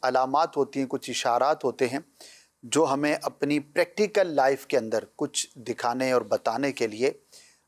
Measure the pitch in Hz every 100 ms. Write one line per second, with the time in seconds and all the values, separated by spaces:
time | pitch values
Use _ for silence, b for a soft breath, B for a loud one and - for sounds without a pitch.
0 | 127 127 131 143 165 147 135 139 131 135
1 | - 117 127 120 135 156 131 - 123 139
2 | - B B B B _ 120 139 151 139
3 | 147 156 - - 143 147 143 175 170 -
4 | 208 208 185 143 135 135 - 135 113 110
5 | 104 - 147 - - - 113 110 120 123
6 | 131 123 107 107 - 117 139 - 113 107
7 | 135 - b b b b